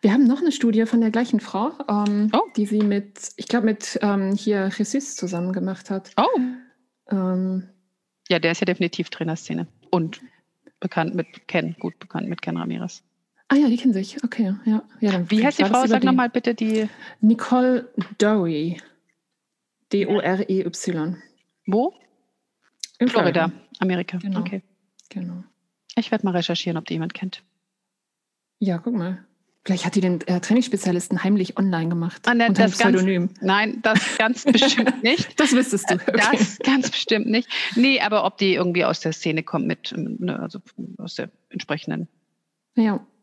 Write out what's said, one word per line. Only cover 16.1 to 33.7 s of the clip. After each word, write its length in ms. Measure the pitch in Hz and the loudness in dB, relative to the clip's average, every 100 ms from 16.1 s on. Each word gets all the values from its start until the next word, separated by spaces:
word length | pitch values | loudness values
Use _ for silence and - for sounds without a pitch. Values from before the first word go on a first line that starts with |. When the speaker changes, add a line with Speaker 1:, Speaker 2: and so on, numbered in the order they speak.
Speaker 2:
mal 140 | 262 240 | 2 2
bitte 260 | 240 240 | 0 -2
die 340 | 233 220 214 214 - - - | -2 -2 0 -2 -6 -20 2
Speaker 1:
Nicole 680 | 214 226 - 254 254 247 240 - 185 - | 4 4 2 2 4 2 -2 -8 -8 0
Dory. 600 | 208 214 170 156 160 175 - _ _ _ _ _ _ _ _ _ _ | 2 2 0 -2 -4 -6 -12 _ _ _ _ _ _ _ _ _ _
D 140 | 202 196 | -2 0
O 120 | 208 | 0
R 320 | - 190 202 | 0 -2 0
E 140 | 190 175 | -2 -2
Y. 500 | 165 - 165 156 180 - _ _ _ - | -6 -6 -4 -4 -6 -12 _ _ _ -2
Speaker 2:
Wo? 280 | 196 285 - _ _ _ _ _ _ _ _ - _ | 0 0 -4 _ _ _ _ _ _ _ _ -18 _
Speaker 1:
In 100 | 247 | 2
Speaker 2:
Florida, 400 | 233 175 165 165 | 4 2 2 0
Speaker 1:
Florida. 140 | - _ - | -4 _ -4
Speaker 2:
Amerika. 400 | 190 180 180 180 | -2 -2 -4 -6
Speaker 1:
Genau. 220 | 202 185 | -4 -4
Speaker 2:
Okay. 220 | 175 196 - _ _ _ _ | -4 -6 -12 _ _ _ _
Speaker 1:
Genau. 340 | 202 175 175 185 _ _ _ _ | -12 -10 -12 -16 _ _ _ _
Speaker 2:
Ich 160 | - 226 | -4 -2
werd 140 | 214 | -2
mal 80 | 202 | 0
recherchieren, 440 | 180 170 170 - 165 | 0 -2 -4 -2 -6
ob 100 | 160 | -4
die 80 | |
jemand 200 | 165 165 | -6 -6
kennt. 280 | - 190 - _ _ _ _ _ _ _ _ _ _ _ _ | -8 -10 -10 _ _ _ _ _ _ _ _ _ _ _ _
Speaker 1:
Ja, 200 | 196 170 | -2 -2
guck 160 | 240 | -2
mal. 300 | 233 175 185 - _ _ _ | -4 -4 -6 -12 _ _ _
Vielleicht 200 | - 185 | -2 -2
hat 120 | 180 202 | 0 0
die 40 | |
den, 200 | 180 175 - | 2 0 0
äh, 120 | 180 | -2
Trainingsspezialisten 840 | 175 226 247 196 - 180 - 175 | 2 2 2 -2 0 -2 0 -2
heimlich 320 | 190 202 185 - | 2 2 0 0
online 300 | 196 170 165 | 0 0 -2
gemacht, 340 | 170 170 - - | -2 -4 -4 0
Speaker 2:
Ah, 60 | |
ne, 120 | 240 233 | 2 4
Speaker 1:
unter 160 | 190 | 6
einem 80 | 196 | 4
Speaker 2:
das 80 | 185 | 6
ganz 180 | 226 185 | 4 4
Speaker 1:
Pseudonym. 340 | 185 185 175 - | 4 2 -2 -4
Speaker 2:
nein, 400 | 190 196 214 | 0 2 0